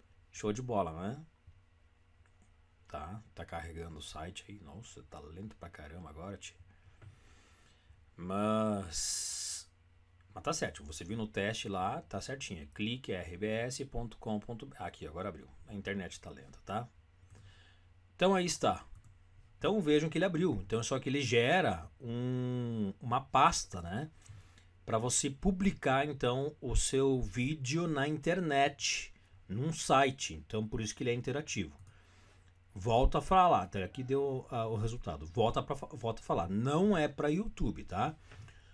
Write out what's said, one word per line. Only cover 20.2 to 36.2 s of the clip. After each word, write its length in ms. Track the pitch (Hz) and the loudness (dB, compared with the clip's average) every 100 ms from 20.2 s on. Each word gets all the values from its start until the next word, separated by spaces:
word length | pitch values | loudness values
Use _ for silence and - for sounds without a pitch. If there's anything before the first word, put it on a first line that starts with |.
abriu. 340 | 190 160 175 104 | 2 2 2 0
Então 200 | - 113 | 0 -2
só 160 | 110 135 | 0 -2
que 100 | 131 | 0
ele 120 | 139 | 0
gera 720 | 120 117 123 180 135 90 - - | 4 6 6 6 4 0 -6 -12
um, 960 | 120 120 123 127 123 123 120 113 98 - | -6 -2 -2 0 0 -2 -2 0 -2 -4
uma 200 | 120 131 | -2 -2
pasta, 600 | - 131 160 - - 90 | 2 6 6 4 -4 -8
né? 280 | 85 110 156 - - - - - - - | -6 -6 -8 -12 -20 -20 -20 -20 -20 -16
Pra 120 | - 110 | -2 0
você 320 | 123 - 143 | 2 0 0
publicar 800 | 135 196 185 196 - - 135 151 | 0 0 4 2 2 4 4 2
então 480 | 139 165 131 147 151 | 0 0 2 -2 -4
o 160 | 127 110 | 2 2
seu 440 | - 135 135 127 | 4 4 4 4
vídeo 640 | 104 120 127 156 123 160 175 | 2 0 0 0 -2 0 0
na 200 | 143 143 | 0 0
internet, 1080 | 147 156 180 165 139 143 - - - - - - - - | 0 0 0 2 4 4 2 -2 -2 -6 -14 -20 -20 -6
num 240 | 104 156 | -4 -2
site. 600 | 160 - 135 139 135 - | -2 4 6 6 2 -6
Então 320 | 80 - 110 107 | -8 -4 -4 -2
por 140 | - | -2
isso 140 | 107 | -4
que 80 | - | -2
ele 80 | 123 | 0
é 40 | |
interativo. 640 | 123 127 127 151 - 82 - - - - - - - - - - 101 | 0 -2 -4 -4 -4 -4 -8 -20 -20 -20 -20 -20 -20 -20 -20 -18 -6
Volto 380 | 110 113 135 151 | 4 6 6 6
a 60 | |
falar, 400 | - 185 180 113 | 6 8 8 6
até 200 | 95 98 | 4 -2
aqui 200 | 90 139 | -4 -4
deu, 440 | 127 139 139 131 - | 0 0 0 -2 -4
ah, 160 | 123 113 | -2 0
o 100 | 110 | 0
resultado. 480 | 113 120 - 73 | -2 -2 -6 -8
Volta 380 | 80 - 113 123 | -2 4 4 4
pra 120 | - | 0
fa-, 140 | 143 - | -4 -8
volta 280 | 131 113 110 | -4 -4 -2